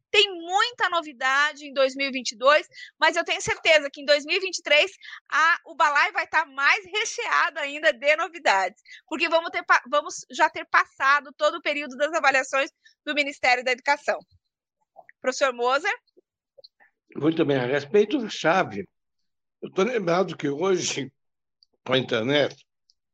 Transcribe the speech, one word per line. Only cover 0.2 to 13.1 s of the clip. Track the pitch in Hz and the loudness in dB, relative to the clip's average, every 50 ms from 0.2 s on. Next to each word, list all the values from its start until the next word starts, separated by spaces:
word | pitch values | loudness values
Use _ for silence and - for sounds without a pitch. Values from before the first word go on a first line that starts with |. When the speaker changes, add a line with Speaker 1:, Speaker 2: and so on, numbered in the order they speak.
| 403 403 | 2 2
Speaker 1:
muita | 370 339 330 339 359 403 453 494 494 - 440 359 | 0 -10 -8 -4 0 0 0 0 -2 -2 -2 0
novidade | 349 339 311 302 277 226 262 262 269 277 294 302 302 277 302 | 0 -2 -4 -4 -10 -4 -2 0 2 2 2 0 -2 -6 -14
em | 285 262 | -8 0
dois | 277 262 269 262 | 0 0 2 2
mil | 269 277 277 | -2 -4 -4
e | 254 | -4
vinte | 262 240 - 240 | -6 -8 -8 -8
e | |
dois, | 202 247 269 294 311 349 _ - - - - _ - | 0 4 4 4 4 2 _ -16 -20 -20 -14 _ 2
mas | 294 320 320 | 2 2 2
eu | 339 339 | 2 -2
tenho | 370 330 370 | -2 -4 -4
certeza | - 427 415 - - 359 320 302 285 277 | -2 -4 -4 -2 2 4 4 4 4 0
que | - 302 277 | -10 -8 0
em | |
dois | 277 294 302 277 | 2 2 2 2
mil | 302 339 | -2 -2
e | 392 | -2
vinte | 370 381 349 - | -2 -4 -8 -6
e | - | -2
três | 339 294 302 359 381 - - - - - - _ - - | 2 4 4 4 2 -2 -14 -20 -20 -20 -18 _ -6 -2
a, | 285 311 330 349 - _ | 2 2 2 2 0 _
o | - 320 | -10 -2
balaio | 262 320 302 285 285 330 415 349 | 0 2 2 4 2 0 0 0
vai | - 320 | -4 -6
tá | - - 311 330 | -2 0 -2 -2
mais | 285 269 269 277 294 349 440 381 | -2 -4 -2 2 2 2 2 -2
recheado | 359 349 427 453 440 - - 466 330 294 285 311 339 294 320 | -4 -4 -4 -4 -4 -6 -6 -4 0 2 2 2 0 -2 -4
ainda | 294 277 285 302 320 320 269 | -8 -8 -6 0 0 0 0
de | 226 262 285 311 | 2 2 2 2
novidades, | 320 339 370 320 339 302 277 202 190 190 - - _ _ _ - - _ | 2 0 -6 -6 -2 0 2 2 2 2 -2 -6 _ _ _ -20 -20 _
porque | - 302 262 330 | -10 -6 -4 -2
vamos | 330 330 330 330 359 | 2 0 0 0 0
ter | - 349 359 | -8 -6 0
pa-, | - 359 294 - 247 | 2 2 2 2 0
vamos | 285 294 302 359 - - - - | -2 -2 -2 -4 -12 -14 -16 -12
já | 262 247 320 330 | -2 0 0 0
ter | - 339 320 | 0 -4 -8
passado | _ - 339 370 - _ - 277 269 285 294 262 294 277 | _ 0 0 0 0 _ -2 2 2 2 2 0 -6 -8
todo | - 302 302 330 | 0 0 0 0
o | 339 - | 0 -4
período | 330 294 285 294 269 262 | -4 -4 -4 -6 -8 -4
das | 247 285 302 330 | -4 -4 -2 -2
avaliações | 330 285 277 277 269 262 - - 269 277 320 _ _ _ _ _ _ - | 2 2 4 2 2 0 0 -2 -2 -2 -2 _ _ _ _ _ _ -8
do | 294 | -6